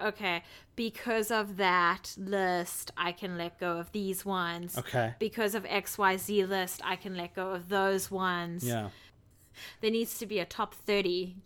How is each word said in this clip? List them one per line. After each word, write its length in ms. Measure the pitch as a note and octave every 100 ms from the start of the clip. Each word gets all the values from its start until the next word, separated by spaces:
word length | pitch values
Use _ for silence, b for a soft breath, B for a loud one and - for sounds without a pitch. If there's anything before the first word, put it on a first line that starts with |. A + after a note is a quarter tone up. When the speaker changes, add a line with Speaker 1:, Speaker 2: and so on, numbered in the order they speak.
| G#3+
Speaker 1:
okay, 380 | G#3 G3 E3+ - B B -
because 540 | A3+ - A#3+ A3+ G#3+
of 280 | A3 G#3 F#3+
that 580 | F#3+ F3+ E3+ F#3 - -
list, 720 | F#3+ G3 F#3 F3 F3 - - -
I 140 | F3
can 260 | F3 F#3+ F3
let 220 | E3+ -
go 180 | F3+ E3+
of 140 | F3
these 340 | G#3+ F#3+ F3+ G3+
ones. 520 | F#3 E3+ E3+ F3 -
Speaker 2:
Okay. 360 | - B2+ A#2 -
Speaker 1:
Because 340 | A3 A#3 G#3
of 120 | G#3+ -
X 300 | G3 F#3+ -
Y 200 | G3 F#3+
Z 280 | F#3 G3+ F#3+
list, 360 | G3 F3+ -
I 120 | - F#3
can 200 | G3+ F3+
let 180 | F3 F#3+
go 140 | F#3
of 160 | F#3 F3
those 400 | G3 F#3+ F#3+ F#3
ones." 540 | F#3+ F#3 F3 E3+ F3
Speaker 2:
Yeah. 260 | A#2+ A#2 G2+ B B - - - - - B B
Speaker 1:
There 100 | A3
needs 260 | A3+ A3+ -
to 60 | G3+
be 140 | G#3
a 60 | E3+
top 280 | - G#3
thirty, 640 | - - G3+ F3+ F3+ F3+ F#3